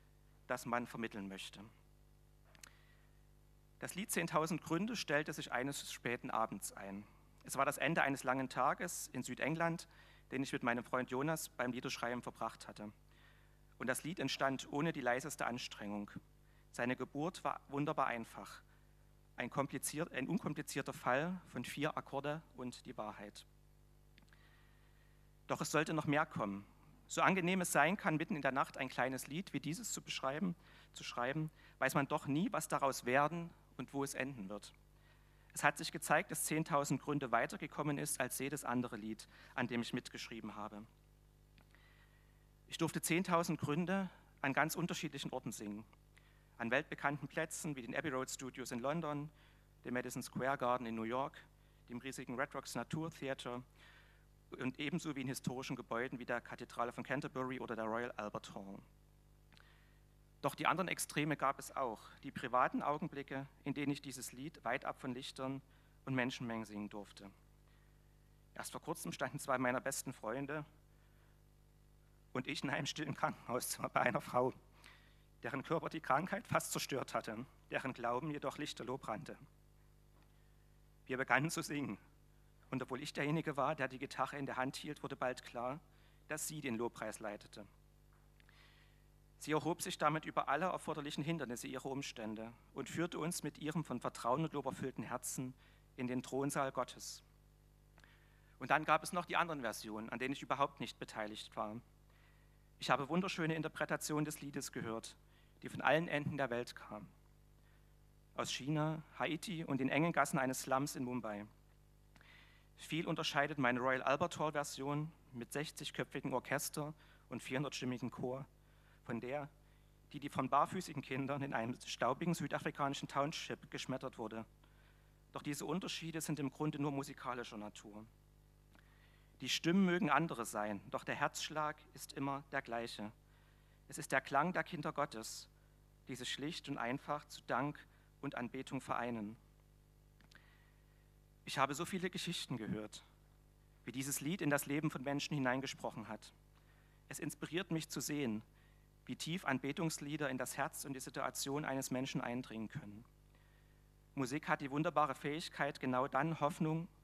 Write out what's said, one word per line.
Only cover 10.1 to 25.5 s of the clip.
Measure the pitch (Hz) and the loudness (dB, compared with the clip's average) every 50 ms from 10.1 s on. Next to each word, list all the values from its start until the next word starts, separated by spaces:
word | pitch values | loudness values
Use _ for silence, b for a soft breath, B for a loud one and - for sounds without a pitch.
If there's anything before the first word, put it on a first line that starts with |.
| B B B B | B B B B
den | - 131 139 | -2 -2 -2
ich | - - | 0 0
mit | 135 - | 0 2
meinem | 123 117 120 113 | 2 2 2 0
Freund | - - 127 123 - | 0 0 0 0 0
Jonas | 127 127 139 156 160 151 - - | 0 0 2 2 0 0 -2 -4
beim | - - 127 123 | -4 -2 -2 -2
Liederschreiben | 120 123 - 135 - - - 120 123 123 | -2 -2 -2 -4 -4 -2 -2 -2 -2 -2
verbracht | 117 123 120 - - 113 - - - - | -4 -6 -6 -4 -4 -4 -4 -6 -12 -14
hatte. | 107 - 107 104 - - - - b b b b b b b b b b b b b b | -12 -10 -10 -10 -12 -14 -20 -20 b b b b b b b b b b b b b b
Und | 123 117 | 0 0
das | 127 - - | 0 0 -2
Lied | 143 180 - | -4 -2 0
entstand | 143 135 - - 143 135 135 123 - - | 0 0 2 2 2 2 2 0 -2 -2
ohne | - 143 147 170 156 | 0 2 2 2 2
die | - | 2
leiseste | 123 123 120 127 139 156 - - 151 | 2 2 2 2 0 -2 -4 -2 -2
Anstrengung. | - 117 123 - - - - 110 104 104 104 104 - - - - - - - b b b b b b | -2 -2 -2 -4 -6 -8 -8 -6 -4 -4 -4 -4 -6 -8 -12 -14 -16 -20 -20 b b b b b b
Seine | b - 123 120 123 | b 0 0 0 0
Geburt | - 127 - - 143 147 175 190 - - | 0 -2 -4 -2 -2 -2 -2 -2 -2 -2
war | 139 - - - - | -2 -2 -2 -4 -4
wunderbar | 131 139 147 147 156 143 135 | -2 0 2 2 2 2 2
einfach. | 131 120 117 113 - - - 98 - - - - b b b b b b b b b b b - - - | 2 2 -2 -4 -8 -10 -12 -12 -12 -12 -14 -18 b b b b b b b b b b b -20 -12 -6
Ein | - 131 117 | -4 -4 -2
kompliziert-, | - 143 135 - - 135 - - - 143 156 - - | 2 2 0 2 0 -2 -2 -2 0 -2 -2 -2 -2
ein | 131 131 - | -2 0 2
unkomplizierter | - - - 175 147 151 147 - - 147 135 - 135 | 2 2 2 0 -2 -2 -4 -4 -2 -2 -2 -2 -4
Fall | - - 135 123 135 151 175 185 180 - - | -2 4 4 6 6 6 4 0 -4 -6 -8
von | - 131 120 | -6 -6 -6
vier | - - - 139 156 - - | -4 -2 0 0 0 0 -2
Akkorde | - - - 139 139 147 147 160 160 - - | -6 -4 -4 -4 -2 -2 -4 -4 -6 -10 -12
und | - 127 123 117 - - | -8 -8 -8 -8 -10 -12
die | - 123 - | -10 -6 -6
Wahrheit. | 110 107 101 - 104 104 - - - - - - - - - - - - - - - - - - - b b b b b b b b b b b b b b b b b b b b b b b - | -4 -6 -6 -8 -10 -12 -12 -14 -18 -20 -20 -20 -20 -20 -20 -20 -20 -20 -20 -20 -20 -20 -20 -20 -20 b b b b b b b b b b b b b b b b b b b b b b b -4
Doch | - | -2